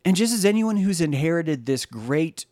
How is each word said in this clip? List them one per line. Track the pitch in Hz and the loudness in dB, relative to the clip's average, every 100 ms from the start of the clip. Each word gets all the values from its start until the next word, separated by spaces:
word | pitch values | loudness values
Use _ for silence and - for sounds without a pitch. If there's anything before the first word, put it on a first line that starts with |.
And | 180 185 | 0 2
just | 226 | 0
as | 233 | 2
anyone | 196 214 220 208 | 2 2 2 0
who's | 196 175 | 0 2
inherited | 160 139 160 170 160 143 | 0 0 0 0 0 -4
this | 117 131 - | -2 -4 -4
great, | 113 117 147 160 - - | -10 -2 0 0 -4 -14